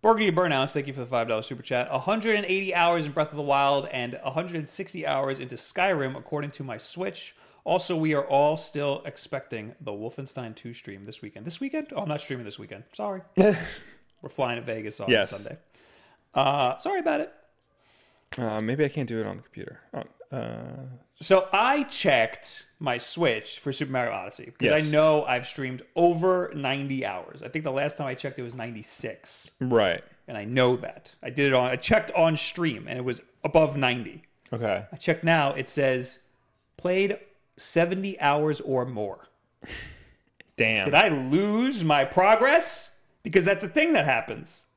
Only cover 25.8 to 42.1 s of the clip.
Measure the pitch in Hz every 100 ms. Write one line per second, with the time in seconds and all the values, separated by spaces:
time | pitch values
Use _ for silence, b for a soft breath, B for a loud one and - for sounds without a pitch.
25.8 | - - 175 170 185 185 180 - 139 139
26.8 | 139 135 110 92 - - - 156 156 131
27.8 | 147 - 139 127 139 - 120 123 117 113
28.8 | 107 - 113 - - - - _ 127 117
29.8 | 98 82 - _ - 110 104 127 127 123
30.8 | - - - _ 127 127 143 131 127 127
31.8 | - 226 - 185 165 156 - - 165 110
32.8 | - 127 127 120 - _ - 165 156 143
33.8 | 127 123 101 - _ _ _ 117 113 95
34.8 | 104 - - 160 165 165 139 139 131 -
35.8 | 135 127 123 - _ _ _ _ _ -
36.8 | 180 185 196 208 - _ _ - - 165
37.8 | 170 190 196 185 143 147 151 147 - 131
38.8 | 123 117 104 90 - _ _ _ B B
39.8 | B B B B _ _ - - 113 110
40.8 | 98 143 208 147 131 151 202 214 254 247
41.8 | 165 147 135